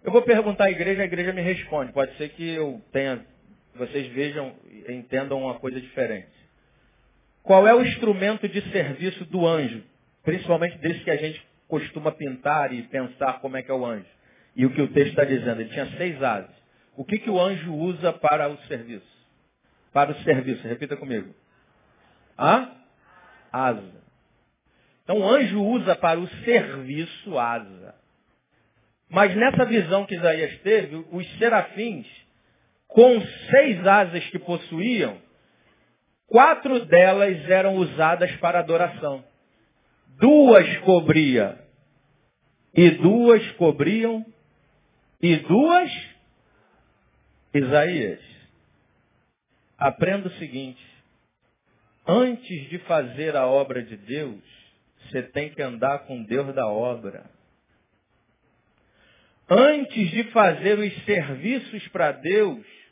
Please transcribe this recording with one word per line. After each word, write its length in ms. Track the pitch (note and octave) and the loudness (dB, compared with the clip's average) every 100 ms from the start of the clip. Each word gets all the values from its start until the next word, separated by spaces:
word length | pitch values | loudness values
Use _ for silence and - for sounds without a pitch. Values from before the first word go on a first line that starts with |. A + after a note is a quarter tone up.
Eu 80 | - | 2
vou 100 | A3 | 0
perguntar 440 | B3 A3 G#3+ G3 G3+ | 4 2 2 0 0
à 60 | |
igreja, 300 | F3 F3 G3 | 0 -4 -4
a 40 | F#3+ | -4
igreja 280 | E3+ F3 | -6 -6
me 80 | F#3 | -6
responde. 500 | F3 F3+ - D3+ B2+ | -6 -6 -6 -8 -6
Pode 240 | C#3 C3 - | -4 -6 -6
ser 140 | D3+ | -14
que 180 | - E3 | -12 -10
eu 320 | D#3+ D3+ A#2+ - | -6 -8 -8 -8
tenha, 340 | C3+ C3+ B2 - _ _ _ _ | -6 -6 -8 -12 _ _ _ _
vocês 340 | - B2 C#3+ B2+ | -14 -8 -8 -8
vejam 420 | B2 D3 D3 C3+ - _ | -8 -8 -8 -12 -16 _
e 220 | G#2+ G2+ | -20 -16
entendam 480 | B2 A#2 C3 C#3 C#3 | -16 -8 -6 -6 -6
uma 140 | C3 A#2+ | -8 -8
coisa 260 | C3+ B2+ | -10 -12
diferente. 480 | B2+ - A#2+ G#2 - _ _ _ _ _ _ _ _ _ _ _ | -14 -6 -6 -6 -14 _ _ _ _ _ _ _ _ _ _ _
Qual 260 | - F#3+ G3+ | 4 6 8
é 60 | |
o 100 | A#3+ | 6
instrumento 640 | B3+ - A3+ G3 G3 G#3+ G3+ | 4 -2 -2 0 -2 -4 -6
de 140 | F3 G3 | -6 -6
serviço 540 | G3+ C#3+ C#3 F3+ - E3 | -6 -6 -6 -8 -8 -8
do 220 | F3 E3 | -2 0
anjo? 360 | E3 C3 A2+ - _ _ _ | 0 -2 -8 -18 _ _ _
Principalmente 540 | - F3+ E3 E3 E3+ - | -6 -6 -2 -2 -2 -4
desse 220 | D3 E3+ | -8 -6
que 100 | - | -4
a 80 | D3+ | -4
gente 260 | D#3 D#3 _ _ _ | -4 -12 _ _ _
costuma 440 | D3+ - - D3+ | -8 -8 -8 -8
pintar 600 | D3+ D3 B2+ D3 D3+ C#3 | -6 -12 -8 -4 -2 -2
e 120 | B2 | -6
pensar 560 | A#2 C3+ B2+ B2+ C3 B2+ | -8 -8 -8 -6 -6 -6
como 180 | C3+ C3 | -10 -10
é 60 | |
que 80 | B2 | -8
é 20 | |
o 100 | C3 | -6
anjo. 220 | B2 A2 F#2+ _ _ _ _ - | -6 -10 -14 _ _ _ _ -2
E 100 | B2+ | -2
o 80 | |
que 80 | C3 | 0
o 60 | C#3 | -2
texto 220 | C#3+ C#3+ | 0 0
está 160 | - C#3+ | 0 -2
dizendo, 360 | C3+ A#2 A2+ | -2 -4 -6
ele 80 | A2 | -8
tinha 180 | - C3 - | -10 -12 -8
seis 240 | F3+ D3 | -10 -6
asas. 320 | C3 G#2+ F#2 _ _ _ _ - | -4 -4 -8 _ _ _ _ -18
O 80 | |
que 160 | C3+ G#3 | -8 -8
que 100 | A3+ | -4
o 100 | F#3+ | -2
anjo 340 | F3+ F#3+ D#3+ | -2 -2 -10
usa 400 | D3+ E3+ E3+ E3+ | -8 -6 -4 -4
para 340 | E3 D#3 D3+ D3 | -2 -2 0 -2
o 100 | D3 - | -8 -14
serviço? 480 | C3 A#2 A2 _ _ _ _ _ _ _ _ _ | -14 -14 -18 _ _ _ _ _ _ _ _ _
Para 200 | D3 C#3+ | 0 0
o 120 | D3 | -2
serviço, 420 | - C3+ B2+ A#2 A2+ | 0 0 0 -8 -8
repita 280 | A#2+ C#3+ C#3+ | -10 -10 -12
comigo. 380 | C#3 A#2 F#2+ - _ _ _ _ _ _ _ _ _ - | -8 -10 -10 -20 _ _ _ _ _ _ _ _ _ -4
Hã? 320 | D3 A3 C4 - _ _ _ _ _ _ _ | 2 2 0 -18 _ _ _ _ _ _ _
Asa. 520 | B2 C3 A2 F#2+ - _ _ _ _ _ _ _ _ _ _ | -4 -4 -4 -10 -20 _ _ _ _ _ _ _ _ _ _
Então 160 | - G3+ | -6 -2
o 100 | G3 | 2
anjo 320 | C4+ A#3 G3+ | 2 2 -2
usa 340 | G3+ B3 F#3 E3+ | -2 -2 -2 0
para 240 | E3+ E3 | 0 -2
o 80 | F3+ - | -6 -10
serviço 960 | - A#3 - C#3 C3 D3 E3 - G#3 D3+ | 0 0 0 -12 -12 -10 -10 -12 -10 -6
asa. 580 | A#2 A#2 G#2 F#2+ F#2+ - _ _ _ _ _ _ _ _ _ _ _ | -4 -6 -10 -20 -20 -20 _ _ _ _ _ _ _ _ _ _ _
Mas 260 | E3+ G#3 F#3+ | 0 2 2
nessa 300 | B3 - B3 | 0 2 2
visão 400 | A3+ E3 F#3+ G3 | 0 0 -2 -2
que 100 | F3+ | -2
Isaías 420 | E3+ D#3+ D3+ - | -2 0 -4 -6
teve, 440 | F#3+ A3 F3+ D#3 D#3+ | 0 0 0 -10 -12
os 260 | E3+ F3+ G#3 | -12 -12 -4
serafins, 680 | A3+ A3 - - A#3 F#3 A2 - _ _ _ _ _ _ _ | 0 0 -2 -8 -10 -10 -14 -20 _ _ _ _ _ _ _
com 340 | - B3 A#3 F#3+ - - | 8 8 8 0 -14 2
seis 360 | C4 D4 F#3+ F3+ | 4 4 2 4
asas 400 | G3+ F#3+ E3+ - | 4 4 -4 -8
que 100 | F3 | -12
possuíam, 800 | - F3 - E3 G#3 A#3+ C3 G2 _ _ _ _ _ _ _ _ _ _ _ | -8 -8 -8 -6 -4 -2 -4 -6 _ _ _ _ _ _ _ _ _ _ _
quatro 580 | A3+ C4+ D#4+ C4+ B3+ F#3+ | 6 6 4 0 -4 4
delas 640 | E3+ F#3 G3 G3+ F3+ D3 | 6 6 6 0 -2 0
eram 260 | F#3 F#3+ F#3+ | 2 2 0
usadas 560 | E3+ C3+ D#3 E3+ F3+ - | -2 0 0 2 -2 -2
para 220 | F3 F3 | -2 0
adoração. 640 | D#3 E3 F3 - D3+ C3+ B2+ _ _ _ _ _ _ _ _ - | 0 0 0 -4 -8 -8 -14 _ _ _ _ _ _ _ _ 2
Duas 600 | A#3+ D4+ C4+ G#3+ F3 - | 6 8 10 10 8 -2
cobria, 800 | - F3+ D#3 E3+ D3 B2 G2 F#2+ - _ _ _ _ _ _ _ _ _ _ | 4 4 4 2 4 2 0 -6 -20 _ _ _ _ _ _ _ _ _ _
e 160 | - E3+ | 6 6
duas 600 | D#3+ E3+ A3 A#3+ A3 A3 | 8 4 4 6 6 4
cobriam, 720 | - E3+ C#3+ D3+ G#3+ A3+ A3 A3 _ _ _ _ _ _ _ _ _ | 0 0 2 -2 0 -2 -4 -10 _ _ _ _ _ _ _ _ _
e 160 | F3 D#3 | 0 0
duas 540 | - F#3+ D4+ F4 E4 - - - _ _ _ _ _ _ _ _ _ _ _ _ _ | 2 2 6 4 2 -8 -16 -20 _ _ _ _ _ _ _ _ _ _ _ _ _
Isaías. 640 | D3 C3 D3 D#3 F3 G#2+ D#2+ - - _ _ _ _ _ _ _ _ _ _ _ _ _ _ | -4 0 0 0 -2 -6 -8 -16 -20 _ _ _ _ _ _ _ _ _ _ _ _ _ _
Aprenda 500 | - - E3+ G3 F#3 | -4 0 -2 -2 -6
o 60 | |
seguinte: 500 | - D#3+ B2+ C3+ B2+ _ _ _ _ _ _ _ _ _ _ _ _ - | -12 -14 -14 -14 -18 _ _ _ _ _ _ _ _ _ _ _ _ -2
antes 600 | F#3+ B3+ A#3+ - F3 C3 | 0 0 -2 -10 -14 -12
de 80 | E3+ | -16
fazer 560 | - E3 B2+ B2 D#3 D3 | -4 -4 -4 -8 -6 -2
a 100 | B2+ | 0
obra 380 | C3+ C3+ B2+ | 0 0 -6
de 140 | A#2 A2 | -10 -16
Deus, 440 | G2+ C#3 D3 G2+ _ _ _ _ _ _ | -12 -10 -10 -14 _ _ _ _ _ _
você 180 | - B2+ | -12 -10
tem 280 | B2 - D3+ | -8 -10 -10
que 120 | D3+ | -8
andar 380 | C#3 A#2+ B2+ C#3 - | -10 -4 -4 -4 -8
com 180 | B2+ | -14
Deus 300 | G#2+ A#2+ C#3 C3+ | -6 -6 -4 -4
da 120 | C3 | -4
obra. 580 | G#2+ A#2+ A#2+ G#2+ G2 - _ _ _ _ _ _ _ _ _ _ _ _ _ _ _ _ _ _ _ _ _ _ | -2 -4 -6 -12 -16 -20 _ _ _ _ _ _ _ _ _ _ _ _ _ _ _ _ _ _ _ _ _ _
Antes 600 | F#3+ C4+ D4+ C4+ - F#3 | 4 6 4 -4 -4 -4
de 120 | F#3+ A3+ | -4 -4
fazer 540 | A3+ G3 D3+ E3 G#3 | 2 2 2 0 -2
os 260 | G#3 F3+ - | -2 -8 -4
serviços 840 | G3+ C#3 C3+ E3+ C4 - A3 - | -4 -4 -8 -6 -6 -8 -16 -14
para 220 | F#3 D#3+ | -4 -4
Deus 540 | - C#3+ G3+ G#3 B2 - - _ | -2 -2 0 0 -2 -16 -20 _